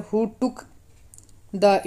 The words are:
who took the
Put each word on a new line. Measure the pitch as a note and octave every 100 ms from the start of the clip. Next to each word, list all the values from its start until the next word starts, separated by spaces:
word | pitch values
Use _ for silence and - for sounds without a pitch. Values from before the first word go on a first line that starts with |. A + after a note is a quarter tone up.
who | - G#3+ A3 -
took | B3+ - - - - - - - - - - G3
the | G3+ G3